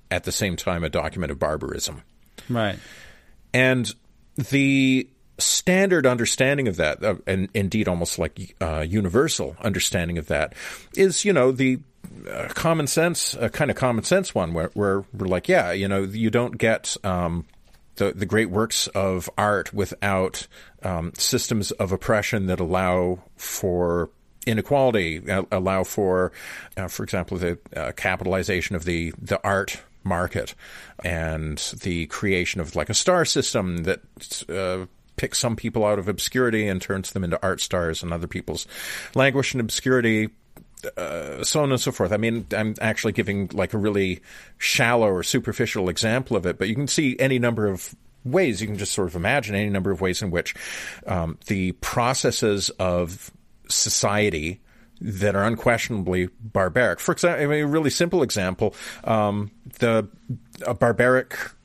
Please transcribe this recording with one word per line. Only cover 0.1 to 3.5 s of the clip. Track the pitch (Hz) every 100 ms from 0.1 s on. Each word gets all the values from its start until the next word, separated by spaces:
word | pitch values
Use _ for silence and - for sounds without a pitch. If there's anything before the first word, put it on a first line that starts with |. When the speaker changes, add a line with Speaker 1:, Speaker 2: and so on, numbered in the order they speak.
Speaker 1:
at | 90
the | -
same | - 101 85
time | - 87
a | 80
document | 82 76 90 78
of | 69
barbarism." | 76 78 - - - - - _ - - -
Speaker 2:
Right. | 120 104 - - - - - - - -